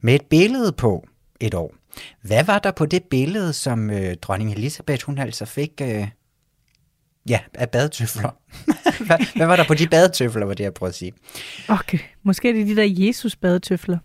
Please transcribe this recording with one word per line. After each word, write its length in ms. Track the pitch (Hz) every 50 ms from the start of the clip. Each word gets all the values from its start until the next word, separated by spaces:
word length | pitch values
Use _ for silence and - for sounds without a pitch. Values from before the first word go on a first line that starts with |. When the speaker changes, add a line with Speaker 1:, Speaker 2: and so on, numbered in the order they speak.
Speaker 1:
med 140 | - 117 127
et 100 | 143 -
billede 460 | _ - 156 180 214 254 269 240 202
på 360 | 143 - - 113 98 85 - - _ _ _ _ _ _
et 140 | 120 110 95
år. 200 | 90 82 76 - _ _ _ - - - - - _
Hvad 220 | _ 101 101 113 156
var 160 | 196 208 202
der 120 | - 196
på 140 | 185 - 160
det 180 | 147 170 180 180
billede, 500 | _ - 127 131 147 185 214 196 170 147
som, 360 | - - 139 120 113 110 107
øh, 260 | 104 101 95 92 90
dronning 360 | 85 - - 98 95 110 110
Elizabeth, 540 | 104 104 107 139 156 - - - 147 127 -
hun 120 | - 143 135
altså 280 | 139 113 110 - 107
fik, 260 | 107 - - 147 151 _ -
øh, 260 | 143 127 110 107 101 101 - _ _ _ _ _ _ _ _ _ _ _ _ _ _ _ _ _ _ _ _ _ _ -
ja, 100 | 117 104 - - _
af 160 | - 123 113
badetøfler? 600 | - 120 139 151 - - 117 113 - - 104 - - _ _ _ - - - -
<laughs> 380 | 294 - - 349 - - 240 208
Hvad, 280 | 170 165 254 - -
hvad 100 | 220 165 165
var 80 | 180
der 80 | 180 165 -
på 60 | 156
de 140 | 147 165 160
badetøfler, 580 | 165 160 175 185 180 - 131 120 113 113 104
var 80 | 98 98
det, 100 | 98 104
jeg 100 | 98 92
prøvede 180 | - - 92
at 40 | 90
sige? 160 | - 90 92 - _ _ - - - - - - - - -
Speaker 2:
Okay, 320 | 220 190 - - - 156 - - _ - _
måske 260 | 202 190 - - 247
er 40 | 240
det 140 | 220 214 202
de 80 | 214
der 300 | 214 214 208 190 175 190 208
Jesus-badetøfler. 920 | 247 - - 233 - - - 180 180 180 - - 190 175 - - 185 170 -